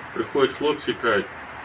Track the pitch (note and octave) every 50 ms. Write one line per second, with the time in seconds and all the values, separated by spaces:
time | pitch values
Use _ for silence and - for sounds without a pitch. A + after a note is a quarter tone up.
0 | - - - A#2 A2 - - C#3+ C3 B2+ - - - - - - - B2+ A2 -
1 | - A#2 G#2+ G2 F2 - - - - - - -